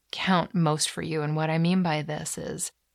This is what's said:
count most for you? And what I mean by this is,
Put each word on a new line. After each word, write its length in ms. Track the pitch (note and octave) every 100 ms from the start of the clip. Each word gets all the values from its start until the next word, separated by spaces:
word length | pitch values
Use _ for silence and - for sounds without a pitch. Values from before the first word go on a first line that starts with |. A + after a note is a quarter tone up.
| _
count 420 | - - F3+ -
most 360 | F3+ D#3 D3+ -
for 120 | -
you? 200 | D#3+ D#3
And 140 | D3 D#3
what 140 | D#3
I 80 | D#3+
mean 240 | E3+ F#3
by 200 | F3+ D3+
this 340 | D3+ D3+ D#3 -
is, 360 | - - - - _